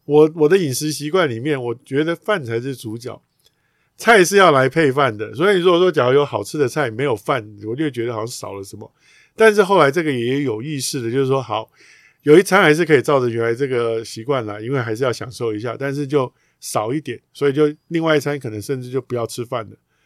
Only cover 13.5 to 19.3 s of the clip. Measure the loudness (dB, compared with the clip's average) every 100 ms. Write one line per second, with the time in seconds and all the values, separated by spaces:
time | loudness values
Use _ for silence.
13.5 | -2 -2 -2 -2 -4 -8 -8 -4 -4 -4
14.5 | -8 -6 -4 -4 -2 -4 -4 -8 -8 -6
15.5 | -6 -6 -6 -6 -6 -2 -2 -2 _ _
16.5 | _ -8 -4 -4 -6 -8 -14 _ -4 0
17.5 | 2 0 0 -6 -2 0 0 -2 -6 -8
18.5 | -10 -8 -8 -6 -8 -6 -6 -6